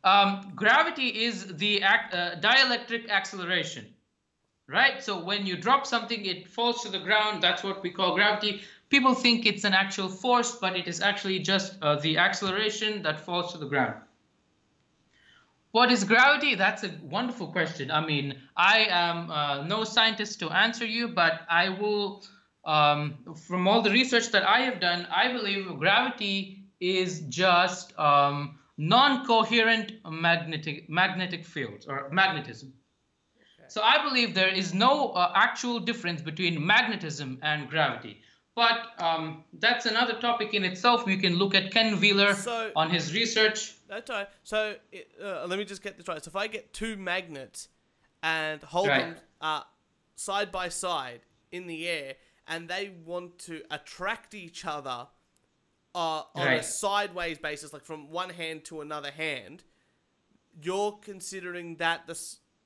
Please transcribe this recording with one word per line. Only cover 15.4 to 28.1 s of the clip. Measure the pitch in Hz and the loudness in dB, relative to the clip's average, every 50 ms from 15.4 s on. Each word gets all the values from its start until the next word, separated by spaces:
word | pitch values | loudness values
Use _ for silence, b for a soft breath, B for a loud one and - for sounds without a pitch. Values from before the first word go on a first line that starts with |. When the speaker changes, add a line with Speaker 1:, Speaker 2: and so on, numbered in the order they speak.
| b b b b _ _ | b b b b _ _
Speaker 1:
What | - 226 247 240 | 2 4 4 6
is | 247 214 | 4 2
gravity? | 196 180 226 233 254 277 294 285 294 285 247 | 4 4 6 8 8 8 6 4 2 0 2
That's | 185 190 202 202 - | 2 2 0 0 -2
a | - 185 160 151 | -8 -10 -10 -10
wonderful | - 143 147 208 247 247 233 - 185 151 | -12 -6 -4 -4 -4 -4 -6 -8 -10 -6
question. | - 185 165 156 - - 139 135 | -2 -2 -2 -2 -2 -8 -6 -2
I | 156 151 160 | -2 -2 0
mean, | 160 151 143 143 139 135 131 B B B | 0 -2 -2 -2 -4 -8 -10 B B B
I | - 170 190 214 220 220 208 | 4 4 6 6 6 4 4
am, | 180 175 175 170 170 170 170 165 | 2 2 2 2 0 -4 -6 -4
uh, | 160 151 147 143 139 139 147 | -2 -2 0 0 -2 -4 -2
no | 165 202 220 220 | -4 -2 -2 -2
scientist | 220 214 233 220 220 214 214 208 214 - - | 0 2 2 2 2 2 -2 -6 -8 -6 -6
to | 180 160 | -6 -2
answer | 156 185 208 233 233 - 240 | 2 2 2 2 2 -4 -6
you, | 220 220 233 240 233 | -4 -4 -4 -4 -2
but | - 185 170 165 160 160 - - | 0 2 2 2 2 0 -4 0
I | 170 170 180 190 | 2 2 2 2
will, | 190 190 208 214 208 208 202 196 202 - B B B B B B _ _ _ | 0 -2 -2 -2 0 0 -2 -4 -6 -10 B B B B B B _ _ _
um, | 151 156 151 147 147 147 147 147 147 - - - 170 160 - - | 0 4 4 6 6 4 2 0 -6 -6 -10 -14 -16 -18 -18 -10
from | - 175 180 180 190 | -6 -2 0 2 4
all | 208 233 | 4 4
the | 202 208 | 4 4
research | 202 247 262 254 262 233 226 233 | 4 4 4 4 2 0 0 2
that | - 196 - - | 0 2 4 4
I | 208 247 | 4 4
have | 262 262 220 180 | 2 0 -2 0
done, | 180 180 175 175 175 - | 0 0 0 0 -4 -2
I | 160 180 220 254 | 0 2 2 2
believe | 247 240 214 196 196 196 196 180 160 139 | 0 -2 -2 -2 -2 -2 -4 -6 -6 0
gravity | 151 180 202 226 254 262 247 - 214 202 196 196 190 190 - - - - _ _ | 2 4 4 4 4 0 -4 -4 -4 -2 -2 -2 -4 -6 -12 -18 -20 -20 _ _
is | 180 180 190 185 185 180 - 160 156 135 | -4 0 0 0 0 -2 -4 -6 -8 -8
just, | 120 156 185 185 175 175 180 185 180 - - - - - | -2 2 4 6 6 6 4 2 0 -6 -12 -14 -6 0
um, | 156 147 | 2 4